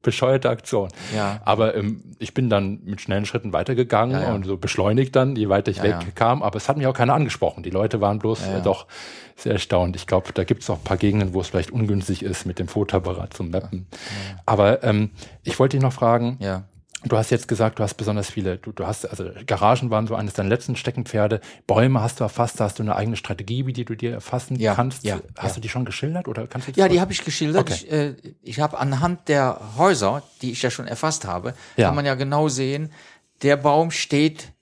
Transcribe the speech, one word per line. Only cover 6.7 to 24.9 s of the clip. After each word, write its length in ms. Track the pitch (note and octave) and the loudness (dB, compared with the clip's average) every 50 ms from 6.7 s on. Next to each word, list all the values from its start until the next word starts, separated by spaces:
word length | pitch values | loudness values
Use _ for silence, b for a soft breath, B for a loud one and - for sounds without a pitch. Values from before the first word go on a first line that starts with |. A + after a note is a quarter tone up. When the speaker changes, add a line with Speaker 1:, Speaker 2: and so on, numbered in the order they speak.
| C#3+ | -2
Speaker 1:
mich 100 | D3+ C3+ | 0 0
auch 80 | C3 B2+ | 0 2
keiner 180 | - A#2+ B2 C3 | 2 2 4 4
angesprochen. 480 | D3+ D3+ A#2 - - - F2 - - | 2 2 0 0 0 -2 -2 -2 -4
Die 80 | F2+ F#2 | -10 -4
Leute 320 | F2+ F#2+ G#2+ G#2+ A2+ G#2+ | 0 0 0 2 2 2
waren 160 | G2+ G2+ G#2 | 2 2 2
bloß, 240 | G#2 G#2 A2 A2 - | 2 0 -2 -2 0
Speaker 2:
Ja, 100 | G2 F#2+ F#2+ | -2 -2 -2
ja. 40 | |
Speaker 1:
äh, 40 | F#2 F2+ | 0 2
doch 240 | G2+ F#2 - - B B B B B B B B B B | 0 0 0 -4 B B B B B B B B B B
sehr 160 | - - - G#2 | -8 -2 -2 -2
erstaunt. 420 | G2 - - G2+ F2+ F2+ F2 F2 | -2 0 2 2 2 2 2 -2
Ich 120 | F2 - | -6 -2
glaub, 260 | - F#2+ F#2 - - - | 0 0 0 0 0 -4
da 100 | - F2+ | -4 0
gibt's 240 | - - - - - | 0 -2 -2 -2 -6
noch 80 | G#2 D#2+ | -6 -6
ein 40 | - | -2
paar 140 | - F#2+ | -2 0
Gegenden, 380 | F#2 - G2+ G2+ G#2+ G2 F#2 F2 | 2 2 2 4 2 0 0 0
wo 60 | F#2+ | -2
es 80 | F2+ - | -4 0
vielleicht 200 | - F#2 F2 - | -2 -2 -2 -2
ungünstig 540 | - B2 A2+ G#2 G#2 G2 F#2 - F#2+ - F#2+ | -2 -2 0 2 0 0 0 -2 -4 -4 -2
ist, 240 | G2+ F2 - - | -4 -6 -4 -6
mit 100 | F#2 F2+ | -8 -6
dem 100 | - F#2 | -6 -6
Fotoapparat 680 | F2 - G#2+ G2+ - - F#2+ F2+ F#2 F#2 F2+ F#2 - - | -4 -2 -2 -2 0 0 -2 0 -2 -4 -4 -8 -10 -8
zu 80 | - F#2 | -8 -6
mappen. 420 | E2 F2 F#2+ - F#2+ - F#2 F#2 B | -4 -4 -4 -4 -4 -10 -10 -10 B
Speaker 2:
Ja, 60 | B B B B G2+ G#2 G2 G2 F#2+ | B B B B -10 -10 -10 -10 -12
ja. 60 | F#2 B | -6 B
Speaker 1:
Aber, 360 | - A2+ G2+ G2+ G2+ B2 - - | 2 4 6 6 6 6 4 4
ähm, 280 | A#2 G2+ G#2 G#2+ G2+ B B B B B B B | 2 4 4 2 0 B B B B B B B
ich 160 | - - - | -6 2 4
wollte 180 | C3 C3 C#3+ | 4 4 4
dich 60 | C#3 C3 | 2 2
noch 100 | C3 C3 | 2 2
fragen, 440 | - B2+ A#2 A#2 A#2 A#2+ A#2+ C3 C3 | 2 4 4 4 4 2 -2 -4 -4
Speaker 2:
Ja. 240 | G2 G2 F#2+ F#2 G2 - _ - _ _ _ - - | -4 -4 -4 -4 -6 -12 _ -20 _ _ _ -8 -2
Speaker 1:
du 120 | G#2+ A#2 | 2 2
hast 140 | A2 A2 - | 2 4 2
jetzt 160 | B2+ A2+ - | 0 0 0
gesagt, 320 | - A#2 G2+ A2+ A2+ - - | -2 0 2 2 0 2 0
du 40 | G#2+ | -2
hast 120 | G#2 - | -2 -2
besonders 340 | - A2 G#2+ G#2 G#2 G2 - | -4 -2 -2 -2 -2 -4 -4
viele, 280 | - A2 F#2+ F#2+ F2+ - | -6 -4 -2 -2 -4 -4
du, 120 | - - | -8 -14
du 140 | G2+ - F#2 | -10 -6 -6
hast, 240 | E2+ - - - - | -6 -6 -6 -8 -10
also 160 | - - F#2+ - - - - | -8 -8 -10 -10 -10 -12 -4
Garagen 420 | - G#2+ F2 G2+ G#2+ A2+ - C3 A#2+ | -4 0 4 6 4 4 4 2 0
waren 160 | A2 G#2+ A2 | 0 0 0
so 80 | A2 A2+ | 0 -2
eines 200 | - G#2+ G2+ - | -4 -4 -4 -2
deiner 160 | - F#2+ F#2+ | -2 2 2
letzten 260 | A2+ B2 - - B2 | 2 0 0 -4 -6
Steckenpferde. 680 | - - B2 - C3+ - - - G#2+ G#2 G#2 A2 G#2 B B B B B | -4 -4 -4 -4 -4 -6 -2 0 0 2 2 0 -2 B B B B B
Bäume 340 | - G2+ A2 A#2+ C3 C3+ A#2+ G#2+ | 2 4 6 6 6 4 2 2
hast 160 | A#2+ - - | 0 -2 -2
du 40 | A#2+ | -4
erfasst, 360 | G#2 - - A#2+ A#2+ - - | -4 2 0 0 0 2 0
da 60 | A2 | -2
hast 120 | G2+ - | -2 0
du 60 | - A2 | -2 -2
eine 120 | G#2+ - | -2 0
eigene 200 | F#2+ G#2+ A2+ A2+ | 0 0 -2 -2
Strategie, 480 | - - - G2+ F2+ G2+ F#2+ A#2 B2+ C3+ | -4 -4 -6 -8 -6 -4 -4 -4 -2 -2
wie 80 | C3 B2 | -4 -4
die 120 | B2 A#2+ | -6 -6
du 100 | - A2+ | -6 -6
dir 160 | G#2 A#2+ A#2 A#2+ | -4 -4 -4 -4
erfassen 460 | G#2+ - - - B2 - - C3 B2 | -6 -6 -4 -4 -4 -4 -4 -2 0
Speaker 2:
Ja, 160 | A2 G#2+ G2 | 2 2 4
Speaker 1:
kannst. 280 | A#2 A#2+ C3 | 2 0 0